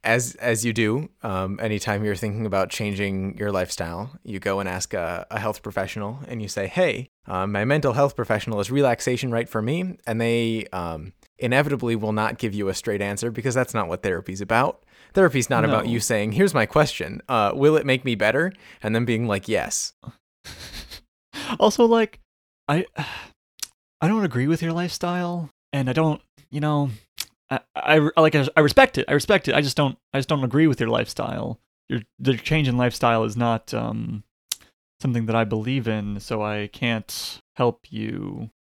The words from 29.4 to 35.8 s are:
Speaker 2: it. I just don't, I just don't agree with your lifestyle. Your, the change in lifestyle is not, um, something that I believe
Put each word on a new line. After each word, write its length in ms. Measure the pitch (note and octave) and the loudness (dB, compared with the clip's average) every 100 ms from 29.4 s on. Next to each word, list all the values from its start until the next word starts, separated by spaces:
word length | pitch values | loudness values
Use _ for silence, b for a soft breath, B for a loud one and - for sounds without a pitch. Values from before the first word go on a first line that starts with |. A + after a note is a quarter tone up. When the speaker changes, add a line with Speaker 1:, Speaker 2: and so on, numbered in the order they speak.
| - | 4
Speaker 2:
it. 60 | |
I 80 | C3 | 2
just 160 | C#3+ C#3 | 2 2
don't, 180 | C#3 A#2+ _ | 0 -2 _
I 60 | C#3 | -4
just 100 | C3 | 0
don't 140 | D3 | 0
agree 220 | B2+ C#3+ D#3+ | 2 4 4
with 140 | B2+ | 4
your 100 | A2+ | 0
lifestyle. 720 | A#2 A2+ - - - - A2+ _ _ _ | 0 -2 -4 -4 -4 -6 -8 _ _ _
Your, 140 | A#2+ G#2+ _ | -6 -6 _
the 180 | C3 B2 | 0 0
change 320 | - D#3 C#3 | 0 0 2
in 100 | B2 | 2
lifestyle 460 | B2 - A#2+ A2+ A2 | 0 2 2 2 0
is 120 | G#2+ | 0
not, 360 | A#2 A2+ - A2+ | 0 0 -4 -6
um, 480 | A2+ A2+ A2+ A2 - _ _ - b _ _ _ | -4 -6 -6 -8 -12 _ _ -12 b _ _ _
something 260 | C#3 A#2+ A2+ | -2 -2 0
that 80 | A2+ | 0
I 80 | |
believe 440 | A2 A2 A2 C3+ | 0 -2 -2 -2